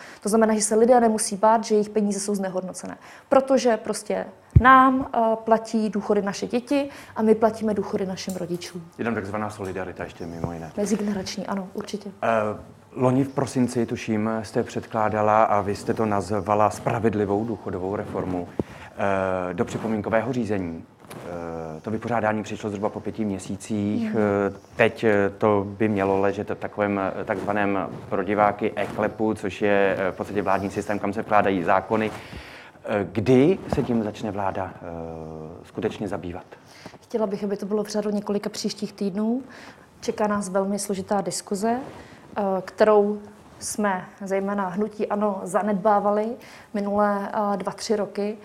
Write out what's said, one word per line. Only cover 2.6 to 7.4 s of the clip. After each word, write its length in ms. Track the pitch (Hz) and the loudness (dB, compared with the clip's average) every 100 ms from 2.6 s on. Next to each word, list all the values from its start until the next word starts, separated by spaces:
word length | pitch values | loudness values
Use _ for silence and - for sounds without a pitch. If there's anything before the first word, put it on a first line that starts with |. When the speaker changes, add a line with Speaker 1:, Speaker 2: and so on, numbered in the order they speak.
| 185 - - - - - - | -6 -10 -12 -14 -16 -20 4
Speaker 1:
protože 480 | 269 269 262 240 220 | 4 6 4 4 2
prostě 500 | 220 208 - 190 - - - - | -2 -6 -4 -4 -4 -12 4 8
nám, 500 | 247 262 262 262 269 | 10 10 10 6 0
eh, 40 | 240 226 220 | 2 2 2
platí 460 | 226 220 220 226 214 | 4 2 4 0 0
důchody 320 | 208 202 208 | -2 2 0
naše 240 | 196 185 190 | 0 -4 -4
děti 420 | 247 240 285 277 - - - | -4 0 -2 -2 -8 -10 0
a 60 | |
my 120 | 220 | 4
platíme 400 | 220 | 6